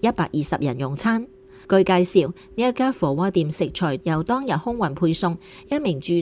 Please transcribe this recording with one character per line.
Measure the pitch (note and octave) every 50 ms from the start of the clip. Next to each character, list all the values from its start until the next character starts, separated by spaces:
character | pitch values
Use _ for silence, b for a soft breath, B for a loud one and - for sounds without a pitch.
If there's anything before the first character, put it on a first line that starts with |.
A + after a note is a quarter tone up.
一 | - -
百 | - - D#3+ -
二 | - D3+
十 | D3 - - -
人 | D3 C#3 A#2+ B2+
用 | C#3 C3 C#3+
餐。 | C#3+ - A3+ A3+ A3+ A#3+ - - - b b b b b -
據 | G3 F#3+
介 | F#3 F#3+ F#3
紹， | F3+ F3+ F3 - G3 D3+ D3+
呢 | E3+ b b b - -
一 | A#3 B3+
家 | B3 - C4 C4
火 | B3+ - F3 C#3+
鍋 | C#3 D3+ F3+ G3
店 | F#3+ F3+ D#3 D3+
食 | D3+ - E3 D3+
材 | - - F3+ D#3 C3+ - -
由 | E3+ D#3+ D#3
當 | D#3+ - A#3+ B3+ C#4
日 | B3+ D#3+ D3
空 | - A#3+ A#3+
運 | A#3+ G3+ D3+ C#3
配 | - F3 D#3+
送， | D#3+ - G3+ F3 E3+ B B B B B B -
一 | C#4 D4+
名 | D4+ G#3 D#3 C3
駐 | - - E3+ E3+